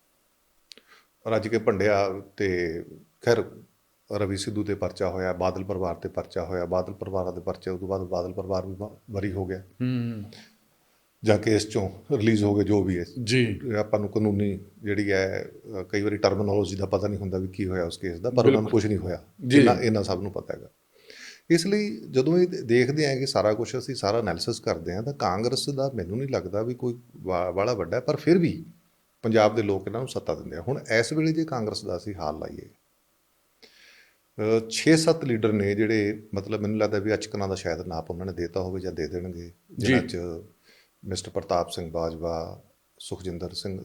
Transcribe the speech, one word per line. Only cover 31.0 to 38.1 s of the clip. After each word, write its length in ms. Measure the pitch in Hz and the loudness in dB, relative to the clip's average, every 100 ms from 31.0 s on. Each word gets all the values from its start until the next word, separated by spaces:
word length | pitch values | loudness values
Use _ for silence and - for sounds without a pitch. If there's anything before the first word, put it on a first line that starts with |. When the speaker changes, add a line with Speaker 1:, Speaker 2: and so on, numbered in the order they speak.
| 117 | 2
Speaker 1:
ਵੇਲੇ 200 | 156 160 | 2 0
ਜੇ 120 | 156 160 | 0 -2
ਕਾਂਗਰਸ 400 | 127 107 - 101 | -2 -4 -4 -6
ਦਾ 120 | 90 | -6
ਅਸੀਂ 180 | 107 90 | -6 -6
ਹਾਲ 240 | 78 78 | -6 -6
ਲਾਈਏ, 300 | 78 - - _ _ _ _ _ _ _ _ _ - - - - _ _ _ - | -8 -10 -16 _ _ _ _ _ _ _ _ _ -20 -20 -20 -20 _ _ _ -4
ਅਹ, 300 | 107 113 113 | 2 2 2
ਛੇ 280 | - 147 160 | 0 6 6
ਸੱਤ 280 | 160 160 139 | 6 2 2
ਲੀਡਰ 260 | 113 110 | 2 2
ਨੇ 240 | 107 101 104 | 2 2 2
ਜਿਹੜੇ, 480 | 110 110 104 110 - | 2 4 2 -2 -6
ਮਤਲਬ, 280 | 101 101 107 | -8 -4 -4
ਮੈਨੂੰ 160 | 104 107 | -2 0
ਲੱਗਦਾ 220 | 104 104 | 2 0
ਵੀ 140 | 104 | 0
ਅਚਕਨਾਂ 340 | 101 - 104 98 | -2 -2 -4 -4
ਦਾ 80 | 92 | -2
ਸ਼ਾਇਦ 260 | 90 82 | -2 -4
ਨਾਪ 300 | 90 80 78 | -4 -6 -6